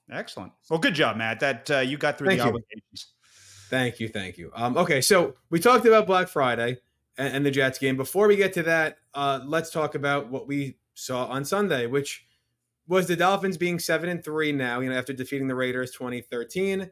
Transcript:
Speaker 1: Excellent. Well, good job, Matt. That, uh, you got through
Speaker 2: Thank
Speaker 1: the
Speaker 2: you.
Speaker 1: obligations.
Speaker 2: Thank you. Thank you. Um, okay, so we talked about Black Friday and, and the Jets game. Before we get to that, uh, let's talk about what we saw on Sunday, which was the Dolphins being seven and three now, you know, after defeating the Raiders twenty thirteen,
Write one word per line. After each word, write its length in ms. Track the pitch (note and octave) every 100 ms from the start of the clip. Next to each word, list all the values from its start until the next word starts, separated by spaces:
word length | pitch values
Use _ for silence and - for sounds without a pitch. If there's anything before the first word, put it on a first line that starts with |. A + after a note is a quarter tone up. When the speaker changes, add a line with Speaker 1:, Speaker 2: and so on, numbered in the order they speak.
| -
Speaker 1:
Excellent. 400 | C#3 A3+ - F2+ - -
Well, 120 | D#3+
good 160 | C4+ D3+
job, 200 | C3 A2
Matt. 240 | A2+ A2
That, 300 | C#3+ B2 -
uh, 100 | C#3
you 140 | B2+ D3
got 220 | D3 C#3+
through 120 | D3
Speaker 2:
Thank 100 | F3+
Speaker 1:
the 60 | A#2+
Speaker 2:
you. 40 |
Speaker 1:
obligations. 640 | A#2 - A2 - - - _ _ _ - - -
Speaker 2:
Thank 300 | C3 B2 -
you. 80 | A2+
Thank 320 | G#2 F#2 F#2
you. 100 | E2 -
Um, 200 | A#2+ B2+
okay, 240 | F3 C#3
so 360 | - F3+ D#3 - -
we 80 | E3
talked 260 | A#3+ B3+ A#3
about 220 | A3 F#3
Black 200 | F#3 F3+
Friday 520 | D#3 C3 A#2 A#2+ B2+ _ _ _ -
and, 160 | C3 C3+
and 100 | C#3+
the 60 |
Jets 260 | C3+ C3 B2+
game. 200 | C3+ C3+
Before 300 | C3 F#3 G#3
we 80 | G3+
get 160 | F#3+
to 100 | F#3
that, 340 | D#3+ E3 D#3 - _
uh, 280 | C#3 C#3+ C3+ C3+
let's 240 | D#3+ D#3+
talk 240 | E3 D3
about 380 | D3+ C#3+ C#3+ A2+
what 160 | C3 -
we 320 | C#3+ C#3 - _ -
saw 320 | - B2+ A#2
on 180 | C3 C#3
Sunday, 400 | G3 G3+ C3+ A#2
which 400 | C#3 C#3+ - _ _ _ _ _ _ -
was 200 | F#3 F3
the 80 | E3+
Dolphins 420 | F3 G3 F#3+ E3
being 200 | F3 E3+
seven 320 | - D#3+ F3
and 140 | E3+
three 280 | D3+ D#3 D3+
now, 280 | C#3+ B2+ A#2+
you 100 | C3
know, 80 | C3
after 160 | B2
defeating 340 | B2+ B2+ C#3 C3+
the 80 | B2+
Raiders 360 | B2+ B2+ B2+
twenty 300 | - B2+ B2
thirteen, 680 | - B2 A#2 F#3 G3 F#3+ F#3+